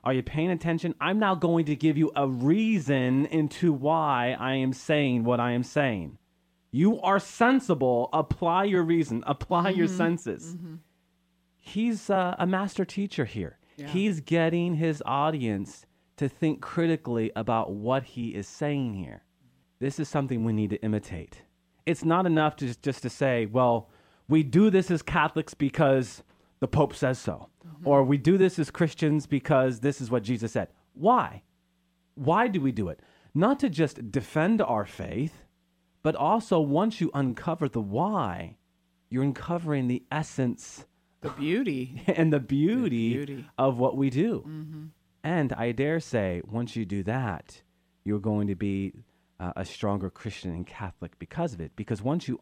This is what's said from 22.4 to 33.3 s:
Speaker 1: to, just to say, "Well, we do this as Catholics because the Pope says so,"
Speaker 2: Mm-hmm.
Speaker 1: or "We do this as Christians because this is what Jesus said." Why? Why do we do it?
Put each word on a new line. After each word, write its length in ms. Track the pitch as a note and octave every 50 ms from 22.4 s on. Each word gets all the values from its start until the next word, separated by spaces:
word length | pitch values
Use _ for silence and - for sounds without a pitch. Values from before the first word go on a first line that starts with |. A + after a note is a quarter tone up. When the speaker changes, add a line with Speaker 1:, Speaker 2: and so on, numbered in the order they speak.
| D#3 D3+ D3+ -
Speaker 1:
to, 220 | C#3+ B2 A#2+ -
just 200 | - C#3+ C3 - -
to 60 | B2
say, 360 | - - C#3+ C3+ B2+ A#2+ A2+
"Well, 440 | G#2 G#2+ B2+ B2+ B2 A#2 A2+ G#2+ - _ _ _ _ _ _ _ -
we 160 | D3 D#3 D#3
do 260 | C3+ A2+ E3+ G#3 A3
this 220 | F#3 F#3+ F3+ -
as 100 | F3 D#3+
Catholics 520 | - - D3 F3 D3+ D#3+ - D#3+ D#3 - -
because 720 | - C#3+ C3+ - - D#3+ C#3 C3+ C3+ B2+ A2 - - - _ _ _ _ _ _ _
the 80 | - B2
Pope 260 | - D3+ D3+ C#3 -
says 240 | - - C3 B2+ -
so," 300 | - - E2 - - - _ _ -
Speaker 2:
Mm-hmm. 220 | E3 D#3 D3 E3+ C#3
Speaker 1:
or 160 | C#3+ C#3 C3+
"We 140 | B2+ C#3+ C#3+
do 200 | A#2+ D#3 F#3 G3
this 220 | F#3+ F#3 - -
as 100 | D#3 -
Christians 540 | - - F3 D#3 - - E3 D#3 D3 D3+ C3+
because 540 | - - C3+ - - D#3 C3 C3 C3 B2+ A2
this 200 | A2+ C#3+ C#3 -
is 120 | C3+ A2+
what 120 | B2 B2 A2
Jesus 280 | G2+ B2+ A2+ A2 A2+
said." 180 | - A#2+ F#2+ - _ _ _ _ _
Why? 480 | - C#3+ G3+ B3 B3 D3+ E2+ - - - _ _ _ _ _ _ _ _ _ _ _ _ _ _
Why 320 | - C#3 B2+ E3 G3+ A#3+ B3+
do 140 | G3 F#3
we 100 | C3+ C3+
do 160 | B2 - G#2 F2
it? 120 | D2+ - - _ _ _ _ _